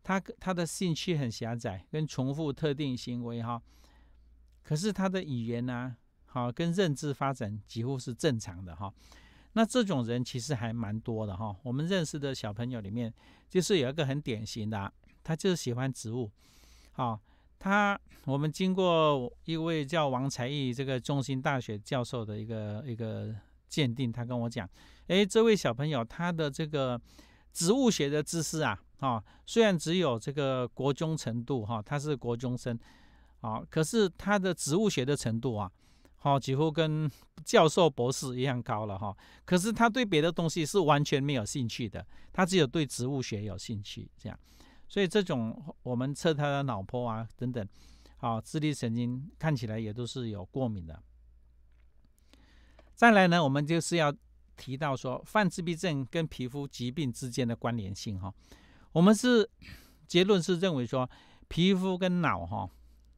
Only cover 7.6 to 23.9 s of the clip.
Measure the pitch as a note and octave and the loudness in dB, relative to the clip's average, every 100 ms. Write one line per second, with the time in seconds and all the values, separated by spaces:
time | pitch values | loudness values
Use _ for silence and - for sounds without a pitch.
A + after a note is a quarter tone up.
7.6 | - - A#2+ C3+ B2+ A#2 E3 A#2 - F2+ | -8 -6 -4 -4 -6 -2 0 0 -4 -10
8.6 | F#2 D#2+ G2 - - - - - - G#3+ | -12 -10 -12 -12 -20 -20 -20 -20 -6 0
9.6 | A3+ B3+ G3+ D3 A#2 A#2+ B2+ B2+ A#2 C3 | 2 2 2 0 0 -2 -4 -6 -4 -4
10.6 | A2+ A#2 A2+ G#2+ A#2 A2 G#2+ F#2 A2 G2 | -2 -4 -4 -4 -4 -4 -4 -6 -8 -8
11.6 | B2 B2 E3 F#3+ D#3 D#3 C#3 C3 G#2+ G2+ | -6 -4 0 0 -2 -4 -6 -4 -6 -6
12.6 | A#2+ B2 G2 A2+ A#2 - - - _ F3+ | -6 -6 -6 -6 -6 -8 -18 -20 _ 0
13.6 | E3+ G3 B2 D3+ C#3 C#3 D3 A2 A2 A#2+ | 2 2 2 0 -2 -2 -2 -6 -6 -6
14.6 | G#2+ A2 G2 - _ _ - D#3+ G3 F3 | -4 -4 -6 -10 _ _ -6 -2 0 0
15.6 | - A#2 C3+ B2+ A2+ A#2 A2 - _ - | -2 -2 -4 -4 -6 -6 -6 -10 _ -20
16.6 | - - - - B2 G#2+ - _ _ _ | -20 -20 -16 -4 -4 -4 -8 _ _ _
17.6 | F#3+ G3+ G3+ G3+ - - - C3+ D3+ D3 | 0 2 2 0 -6 -12 -4 0 -2 0
18.6 | F#3 F#3 F#3 E3 D#3 C#3+ A#2+ - - D#3+ | 0 2 4 6 6 4 0 -8 -6 -4
19.6 | E3 D#3+ C#3 E3 D3 B2+ C3+ - B2 D3 | 0 -2 0 0 2 0 -2 -2 -4 -2
20.6 | C3 A#2+ C3+ C3 - C#3+ C3 C3 C#3+ C3+ | -2 -2 -2 -2 0 -2 0 -2 0 -2
21.6 | A#2 G#2 - C#3 A#2+ B2 G#2+ G#2 G#2+ A2+ | -2 -8 -4 -4 -2 -4 -6 -8 -6 -6
22.6 | G#2+ G#2 C#3 A2+ A2+ G#2+ G#2+ A2 - _ | -6 -6 -8 -6 -6 -6 -8 -10 -14 _
23.6 | _ - C#3 | _ 0 0